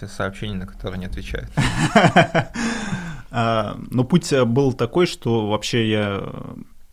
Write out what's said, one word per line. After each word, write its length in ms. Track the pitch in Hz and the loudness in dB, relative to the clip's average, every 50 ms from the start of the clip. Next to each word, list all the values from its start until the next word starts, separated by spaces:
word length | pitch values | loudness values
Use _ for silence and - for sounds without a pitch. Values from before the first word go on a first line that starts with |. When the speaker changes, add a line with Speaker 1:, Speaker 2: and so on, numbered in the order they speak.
| - 101 - | -12 -10 -6
Speaker 1:
сообщения, 400 | - 101 98 98 - 113 107 104 | -6 -6 -6 -6 -6 -6 -6 -6
на 100 | 92 92 | -6 -6
которые 320 | 95 - - - 104 92 92 | -8 -10 -10 -8 -8 -6 -6
не 80 | 90 | -6
отвечают. 440 | 92 - - 92 - - - 120 - - | -6 -8 -8 -8 -8 -8 -8 -8 -4 -2
Speaker 2:
<laughs> 960 | - 135 123 113 113 156 151 - 214 190 170 - 185 160 - - 165 - - - 233 233 226 226 220 208 202 190 185 175 170 156 131 - - - | 0 0 0 0 0 0 4 6 6 6 8 8 6 4 6 4 0 0 -2 -2 -4 -4 -4 -4 -4 -4 -6 -6 -6 -6 -8 -10 -12 -12 -6 -4
А, 440 | 120 117 113 113 110 104 104 - - - - | -2 0 2 2 0 0 -2 -4 -8 -8 -2
ну, 140 | - 120 127 | 0 0 2
путь, 260 | - 175 175 - - 147 | 4 4 2 2 2 2
э, 120 | 135 127 | 4 4
был 300 | 117 117 135 143 135 123 | 4 4 4 4 2 2
такой, 320 | - 120 117 - 170 180 | 0 -2 0 2 2 2
что 420 | 170 - - - 123 117 113 107 101 | 2 0 -2 -2 0 2 2 2 0
вообще 400 | 104 104 - - - 120 113 110 | 0 -2 -2 0 0 2 2 2
я, 300 | 110 107 104 101 98 95 - | 2 0 0 0 -2 -4 -6
э, 320 | - - - - - - - - - - - - - | -8 -10 -10 -12 -12 -14 -14 -16 -18 -18 -20 -20 -20